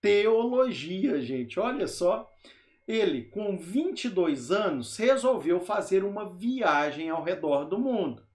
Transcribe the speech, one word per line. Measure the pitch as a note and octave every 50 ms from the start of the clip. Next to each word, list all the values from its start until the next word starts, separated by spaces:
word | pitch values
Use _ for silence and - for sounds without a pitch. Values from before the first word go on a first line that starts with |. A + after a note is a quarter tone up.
Teologia, | - G3+ G#3 G3+ G#3 A3 A3+ A3+ A#3 B3 B3 B3+ C4 B3+ G3+ C3 C#3 D#3+ F3+ F#3+ G3 C#4 - C#3+
gente. | B2+ A#2+ C3+ C3 B2 A#2+ - F3
Olha | G#3 B3 B3+ C#4+ F4+ -
só. | - - F3 F3 G3+ A3+ - - _ _ _ - - _ _ _ _ _ _
Ele, | - A3 A3+ G#3+ F3+ C#3+ B2+ A2+
com | - - G3+ G#3+ G3+ F#3+ F3+
vinte | - F3 G3 C4+ D#4+ F#4 - - -
e | B3
dois | F#3+ F#3 F3 D#3+ C#3+ C3 A#2+ B2 F3+
anos, | G#3 G#3+ F#3+ D#3 C3 A#2 - -
resolveu | - A3 B3 C4+ C4+ - B3+ B3+ G#3+ - D#3 F3 F3+
fazer | F3 - G#3 G#3 G3 - F#3+ F#3+ F#3+
uma | G3+ G3+ G#3 G#3+ G3+ F3+
viagem | F3+ G3+ A#3+ B3+ C4 A3+ E3+ D3+ C#3+ D3 D3+ C3+ D3 E3 D#3+
ao | D#3+ E3 D#3
redor | E3 F#3 F3+ - D3+ C#3+ C#3+ D3
do | D#3 F3+
mundo. | G#3+ B3+ C4+ B3 G#3+ F#3 D3 A#2 - - _ _